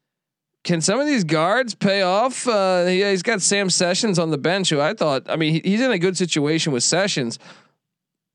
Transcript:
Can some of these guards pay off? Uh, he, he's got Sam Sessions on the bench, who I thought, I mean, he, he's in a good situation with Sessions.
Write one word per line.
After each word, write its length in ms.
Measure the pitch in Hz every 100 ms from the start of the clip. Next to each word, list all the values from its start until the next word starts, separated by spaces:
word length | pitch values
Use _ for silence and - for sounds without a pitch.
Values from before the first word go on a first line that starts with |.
| _ _ _ _ _ _
Can 180 | - 170
some 180 | 156 220
of 60 | 294
these 180 | 277
guards 520 | 165 156 170 226 254 190
pay 260 | 202 196
off? 460 | 185 196 254 254 254
Uh, 380 | 214 190 185 175
he, 180 | 185
he's 180 | 202 190
got 220 | 180 220
Sam 260 | - 202 196
Sessions 480 | - 180 190 226 175
on 140 | 165
the 60 | 151
bench, 300 | 156 190 180
who 120 | 147
I 140 | 151 220
thought, 340 | 165 135 -
I 60 | 151
mean, 180 | 156
he, 80 | 160
he's 160 | - 208
in 120 | 262
a 80 | 202
good 180 | 185 175
situation 560 | 180 160 147 160 156
with 100 | 127
Sessions. 540 | - 165 196 - 120 - - - _ _ _ _ _ _ _